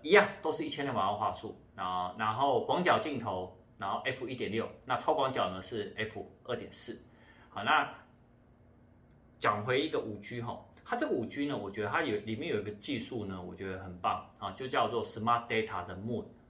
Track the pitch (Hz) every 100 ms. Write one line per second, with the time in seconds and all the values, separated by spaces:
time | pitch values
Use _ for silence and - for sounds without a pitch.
0 | 151 202 202 - 160 147 147 - 143 117
1 | 95 104 104 - 104 - - - 92 90
2 | 90 98 110 113 139 127 - 175 175 113
3 | 156 127 110 92 92 - - - 101 110
4 | 135 123 131 127 101 110 101 - - 123
5 | - 139 131 127 92 92 - 113 101 -
6 | 110 104 - - - 120 - - - -
7 | - - - - - - 117 151 - -
8 | - - - - - - - - - -
9 | - - - - 120 104 113 131 156 143
10 | 113 104 - 123 113 - - - - 233
11 | 294 180 110 139 147 123 98 107 104 156
12 | 151 104 110 110 165 110 98 104 - 123
13 | - 123 101 92 90 85 98 92 92 87
14 | 110 95 - - 98 95 131 135 113 117
15 | 107 107 113 120 - 113 107 98 90 90
16 | 110 113 - - -